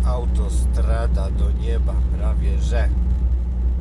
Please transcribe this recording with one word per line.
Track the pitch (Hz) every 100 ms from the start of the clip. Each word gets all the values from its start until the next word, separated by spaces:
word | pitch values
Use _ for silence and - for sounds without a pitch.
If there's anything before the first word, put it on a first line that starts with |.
| -
autostrada | - - - 101 - - - - 110 117 113 -
do | - -
nieba, | - - - - - - -
prawie | - - 120 113
że. | - 117 110 190 - - - - - - - -